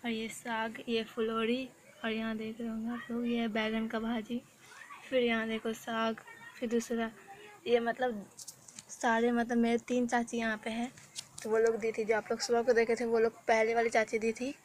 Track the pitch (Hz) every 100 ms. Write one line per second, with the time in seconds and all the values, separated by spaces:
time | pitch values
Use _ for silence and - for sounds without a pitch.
0 | 240 226 220 - 247 226 226 226 - 226
1 | 220 - 220 226 226 247 262 - - -
2 | 226 220 226 220 220 226 233 220 226 240
3 | - 233 240 233 233 214 220 220 220 226
4 | 226 233 214 240 - - - - - -
5 | - 262 240 226 226 220 226 220 - 226
6 | 226 220 - - - - 240 233 226 233
7 | 226 - - - - - 233 233 233 226
8 | 254 214 185 - - - - - - -
9 | 254 226 240 240 233 240 233 233 - 247
10 | 240 240 233 233 226 214 226 226 240 -
11 | - - - - 226 220 226 220 226 220
12 | 214 226 - 226 - 233 233 233 226 226
13 | 233 226 226 - - 226 220 233 233 233
14 | 220 226 226 220 254 -